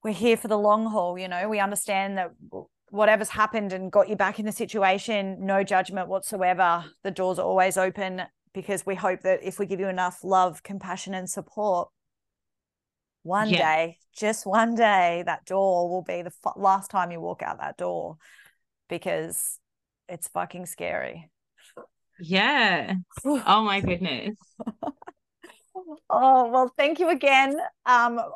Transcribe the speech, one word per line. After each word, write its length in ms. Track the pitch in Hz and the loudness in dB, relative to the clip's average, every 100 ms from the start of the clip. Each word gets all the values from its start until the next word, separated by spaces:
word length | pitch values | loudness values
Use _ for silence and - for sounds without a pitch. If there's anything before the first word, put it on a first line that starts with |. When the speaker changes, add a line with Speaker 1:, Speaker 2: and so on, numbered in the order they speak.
Speaker 1:
We're 100 | 220 | -6
here 240 | 185 233 226 | 0 2 2
for 120 | 226 | 2
the 100 | 214 | 2
long 280 | 208 208 226 | 4 4 2
haul, 300 | 214 175 180 | -2 -2 -4
you 120 | 185 | -6
know. 200 | 180 202 | -4 -4
We 120 | 214 | -2
understand 580 | 196 202 - 196 196 196 | -2 -2 -2 -2 -2 -4
that 140 | 175 - - | -6 -8 -16
w-, 160 | - - _ _ | -16 -16 _ _
whatever's 380 | 202 214 214 214 | 2 4 4 2
happened 440 | - 214 226 202 | 0 0 0 -4
and 180 | 185 185 | -6 0
got 160 | 208 185 | 2 2
you 80 | 208 | 2
back 240 | 190 185 | -2 -2
in 60 | 214 | -8
the 40 | |
situation, 960 | - 226 220 190 196 - 214 196 185 190 | -6 -6 0 2 2 -2 -4 -4 -6 0
no 160 | 196 | 0
judgment 460 | 196 190 185 190 175 | 2 0 0 -6 -4
whatsoever. 760 | 190 - 202 180 180 180 170 156 _ | -6 -6 -2 0 2 2 2 -4 _
The 80 | 196 | -10
doors 260 | 185 185 180 | -4 -2 -2
are 80 | 180 | 0
always 300 | 190 185 185 | 2 2 2
open, 460 | 190 185 190 185 180 _ _ | -2 -2 -8 -6 -10 _ _
because 320 | - 190 196 | -12 -6 -4
we 120 | 196 185 | -4 -2
hope 240 | 196 185 | -2 0
that 240 | 190 185 | 0 0
if 160 | - 180 | 0 -6
we 60 | 196 | -6
give 120 | 185 | -4
you 80 | 196 | -4
enough 380 | 185 180 - | -2 -2 -4
love, 380 | 180 190 185 160 | 0 2 2 0
compassion 500 | - 196 185 185 - | -12 -12 -10 -10 -8
and 160 | 190 180 | -10 -8
support, 580 | - 170 - 208 180 - _ _ _ _ _ _ _ _ _ _ _ _ _ | -10 -10 -4 -2 -2 -4 _ _ _ _ _ _ _ _ _ _ _ _ _
one 260 | 160 190 214 | -4 -2 2
Speaker 2:
Yeah. 80 | 175 | 2
Speaker 1:
day, 400 | 160 156 165 170 _ | 2 2 0 -6 _
just 320 | - 214 220 | -4 -4 -2
one 300 | 196 208 226 | 0 2 2
day, 480 | 233 226 196 175 170 | 4 4 6 4 0
that 200 | 175 156 | -4 -6
door 440 | - 190 196 175 175 | -2 0 2 2 0
will 140 | 185 | -2
be 200 | 175 175 | -6 -8
the 100 | 175 - | -8 -6
f-, 120 | - - | -6 0
last 340 | 196 190 190 | 2 2 0
time 220 | 202 175 | -2 -2
you 80 | 170 | -4
walk 200 | 170 180 | -8 -8
out 180 | - - | -8 -8
that 180 | - - | -10 -6
door, 400 | 180 170 170 160 _ - - _ _ _ _ | -6 -6 -8 -12 _ -20 -20 _ _ _ _
because 720 | 175 185 160 165 170 - - _ _ _ _ _ | -8 -4 -4 -4 -6 -8 -10 _ _ _ _ _
it's 180 | 170 - | -12 -8
fucking 400 | 180 180 180 175 | -6 -6 -10 -14
scary. 640 | - 175 - 64 165 160 _ _ _ _ - - _ _ _ | -8 -6 -6 -6 -12 -20 _ _ _ _ -20 -20 _ _ _
Speaker 2:
Yeah. 760 | 165 190 226 285 220 175 - 190 180 - | -2 2 2 4 2 2 -2 -6 -6 -8
Speaker 1:
Whew. 180 | 269 285 214 | -2 -2 4
Speaker 2:
Oh, 160 | 202 | 4
my 180 | 220 202 | 4 0
goodness. 540 | 185 175 180 139 - 214 _ _ | -2 -2 -4 -4 -8 -10 _ _
<laughs> 160 | 226 - - - - _ _ _ - - _ 381 359 311 _ | -12 -10 -12 -12 -20 _ _ _ -20 -20 _ -16 -16 -18 _
Speaker 1:
Oh, 400 | 233 262 262 240 | 4 8 8 6
well, 200 | 254 254 - | 4 2 2
thank 240 | 285 311 | 0 2
you 80 | 339 | 2
again. 480 | 339 277 269 269 294 339 _ - | 4 6 6 4 0 -6 _ 4
Um, 340 | 247 233 233 214 | 4 4 0 -6